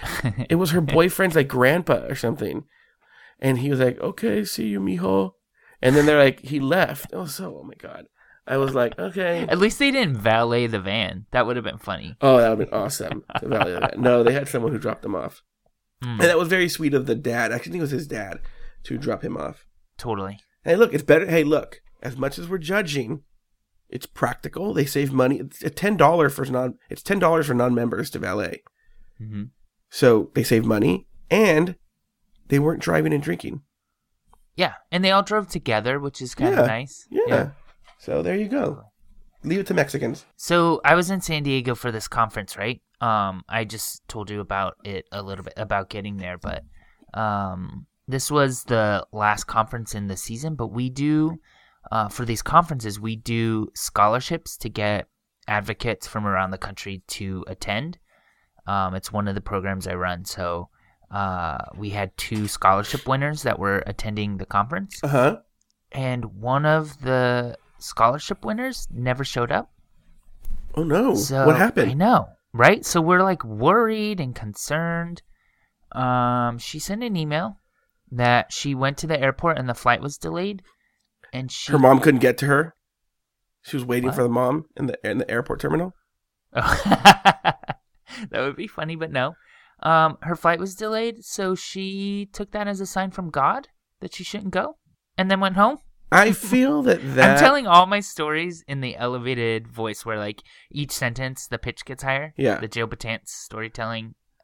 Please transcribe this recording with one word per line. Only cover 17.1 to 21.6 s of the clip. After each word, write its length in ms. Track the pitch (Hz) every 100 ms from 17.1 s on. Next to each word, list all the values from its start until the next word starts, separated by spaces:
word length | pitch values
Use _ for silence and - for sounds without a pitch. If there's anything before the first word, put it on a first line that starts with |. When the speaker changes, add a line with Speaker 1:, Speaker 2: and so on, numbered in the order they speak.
| 113
Speaker 2:
dad. 360 | 127 120 113
I 40 | 120
actually 180 | 170
think 80 | 175
it 80 | 147
was 20 |
his 160 | 156 147
dad 320 | 120 98 - - - - -
to 140 | - 127
drop 260 | 139 104 -
him 100 | -
off. 300 | 71 - _ _ _ -
Speaker 1:
Totally. 420 | 123 101 98 101 _ _
Speaker 2:
Hey, 140 | - 180
look, 160 | 226
it's 100 | 147
better. 220 | 147 156 185
Hey, 180 | 165
look, 380 | 147 151